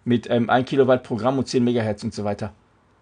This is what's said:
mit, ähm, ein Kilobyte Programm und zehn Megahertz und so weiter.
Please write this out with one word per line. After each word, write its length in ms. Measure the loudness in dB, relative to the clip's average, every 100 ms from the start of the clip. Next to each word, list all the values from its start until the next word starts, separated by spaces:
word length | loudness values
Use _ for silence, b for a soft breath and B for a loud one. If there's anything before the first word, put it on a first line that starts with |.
mit, 240 | -2 -2 0
ähm, 180 | 0 2
ein 160 | 2
Kilobyte 380 | 2 2 4 2
Programm 360 | 0 -4 -2 -2
und 80 | -2
zehn 160 | 0
Megahertz 400 | 2 2 -2 -4
und 120 | -6
so 100 | -6
weiter. 300 | -6 -6 -8 -12 _ _ _ _